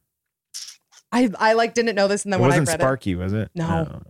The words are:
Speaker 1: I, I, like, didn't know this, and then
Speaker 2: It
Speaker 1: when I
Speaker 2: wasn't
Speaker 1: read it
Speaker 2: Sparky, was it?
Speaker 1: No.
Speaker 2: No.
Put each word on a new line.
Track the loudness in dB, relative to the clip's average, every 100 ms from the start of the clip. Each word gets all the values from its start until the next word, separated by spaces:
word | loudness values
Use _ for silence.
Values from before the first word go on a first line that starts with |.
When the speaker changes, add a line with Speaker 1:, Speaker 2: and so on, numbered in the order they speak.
| _ _ _ _ _ -18 -16 -20 _ -20 _
Speaker 1:
I, | 0 0 2
I, | 2
like, | 4 2
didn't | 0 0
know | 0 0
this, | 0
and | -2
then | 2
Speaker 2:
It |
Speaker 1:
when | 4
I | 4
Speaker 2:
wasn't | 2
Speaker 1:
read | 0
it |
Speaker 2:
Sparky, | 0 0 -4
was | -4 -2
it? | -4 -4
Speaker 1:
No. | -6 -2 -2
Speaker 2:
No. | -4 -8 -12